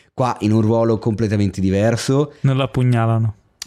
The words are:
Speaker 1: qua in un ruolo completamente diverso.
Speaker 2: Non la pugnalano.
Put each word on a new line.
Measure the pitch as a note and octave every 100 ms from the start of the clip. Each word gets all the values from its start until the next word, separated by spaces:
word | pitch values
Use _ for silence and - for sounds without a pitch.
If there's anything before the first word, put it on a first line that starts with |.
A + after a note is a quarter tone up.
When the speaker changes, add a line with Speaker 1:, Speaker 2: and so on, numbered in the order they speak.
| _
Speaker 1:
qua | - B2+ -
in | G#2+
un | A2
ruolo | G#2+ A#2 A#2 A2
completamente | A#2 G2+ A2 G#2 G2+ F#2
diverso. | F#2+ F#2+ A2 A2+ - C3+ D3 -
Speaker 2:
Non | C3+ C3+
la | C3+
pugnalano. | C3 B2+ A#2+ A2+ A2+ A2+ - _ _